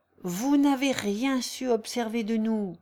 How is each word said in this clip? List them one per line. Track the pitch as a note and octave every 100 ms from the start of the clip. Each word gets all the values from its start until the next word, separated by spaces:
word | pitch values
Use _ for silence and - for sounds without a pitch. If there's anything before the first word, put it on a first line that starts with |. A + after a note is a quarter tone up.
| _ _
Vous | F3+ F3 C4 C#4+
n'avez | C#4+ C4 C#4
rien | B3+ G3+ G3+ C4+ C4
su | - - B3+
observer | A3+ - A#3+ A3 A#3
de | G#3+ A3+
nous, | A3 A3 G3+ E3+